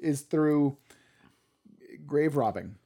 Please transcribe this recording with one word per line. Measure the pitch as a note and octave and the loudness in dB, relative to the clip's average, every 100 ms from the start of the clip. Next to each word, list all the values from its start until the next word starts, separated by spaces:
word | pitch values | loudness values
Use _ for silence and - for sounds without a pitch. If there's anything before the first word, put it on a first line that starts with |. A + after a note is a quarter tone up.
is | D#3+ C#3 | -2 -2
through | - D#3+ D3+ D3 C#3+ C#3 _ - _ _ _ _ _ _ _ _ - - D3 | -2 0 2 4 2 -2 _ -20 _ _ _ _ _ _ _ _ -20 -20 -4
grave | C#3+ D#3 C#3+ | 0 0 0
robbing, | A2 F2+ F#2 G#2+ | -2 -2 -8 -14